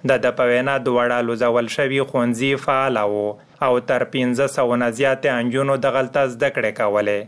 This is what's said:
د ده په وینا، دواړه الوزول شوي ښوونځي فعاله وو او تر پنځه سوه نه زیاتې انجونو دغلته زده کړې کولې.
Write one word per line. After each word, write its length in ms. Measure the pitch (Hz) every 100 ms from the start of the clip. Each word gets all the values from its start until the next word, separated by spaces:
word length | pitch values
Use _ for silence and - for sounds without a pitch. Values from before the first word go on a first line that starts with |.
| 139
د 120 | 127
ده 80 | 123 123
په 100 | 123
وینا، 260 | 120 131 139 123
دواړه 280 | 120 120 120 117
الوزول 440 | 117 120 117 117 -
شوي 260 | 139 135
ښوونځي 600 | 135 135 120 117 135 135 135
فعاله 400 | 135 135 113 104
وو 140 | 104 104 104 - - 135
او 120 | 123 120
تر 180 | 123 123 135
پنځه 400 | 123 123 139 -
سوه 240 | 123 120
نه 100 | 120 113
زیاتې 300 | 135 135 143 123
انجونو 360 | 120 131 139 139 139
دغلته 400 | 127 127 143 135
زده 160 | 117 139 135
کړې 160 | 110 107
کولې. 400 | 107 104 104 104